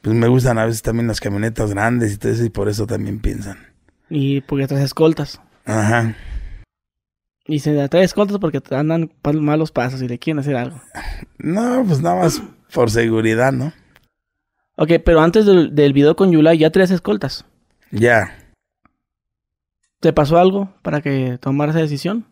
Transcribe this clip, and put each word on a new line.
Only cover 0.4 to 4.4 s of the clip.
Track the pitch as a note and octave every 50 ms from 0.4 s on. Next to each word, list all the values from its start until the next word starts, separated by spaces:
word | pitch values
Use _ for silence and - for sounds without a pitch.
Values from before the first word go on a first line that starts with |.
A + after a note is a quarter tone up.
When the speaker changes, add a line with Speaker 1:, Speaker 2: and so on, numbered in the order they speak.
| A#2+ B2+ A#2+ A2+
Speaker 1:
a | A2
veces | A2+ A2+ A2
también | - - A2+ A#2 A#2
las | A#2 G#2 -
camionetas | - A2 G2+ G2+ G#2+ A2+ A2+ - A2+ G#2+
grandes | G2+ G2 G#2 A2+ B2 B2 A#2 G#2+
y | G2+ G2
todo | - A2+
eso, | A2 A2+ A#2
y | A2
por | - - G2+ G#2+
eso | G#2 G#2+ G#2
también | A2 A#2 G2+ G2+ G2+ G2+ G#2
piensan. | G#2+ - - - G#2 G2 F#2+ - - _ _ _ _ _ _ _ _ _
Speaker 2:
Y | D#3+ D3+ C#3 C#3 C#3 C#3